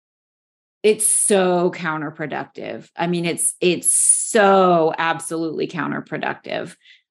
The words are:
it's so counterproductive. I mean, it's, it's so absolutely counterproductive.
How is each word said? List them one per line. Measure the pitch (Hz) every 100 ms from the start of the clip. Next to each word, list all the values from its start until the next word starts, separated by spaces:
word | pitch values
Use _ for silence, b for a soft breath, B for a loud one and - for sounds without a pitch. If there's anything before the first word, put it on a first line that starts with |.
| _ _ _ _ _ _ _ _
it's | 214 214 -
so | - - 202 180 180 175
counterproductive. | - 175 156 151 156 151 139 135 - 107 110 156 -
I | 175
mean, | 175 170
it's, | 135 - -
it's | 180 156 -
so | - - - - 233 196 196 180 175 160 -
absolutely | 165 160 - 165 165 - 156
counterproductive. | 180 143 143 - 151 135 135 - - 113 - b b _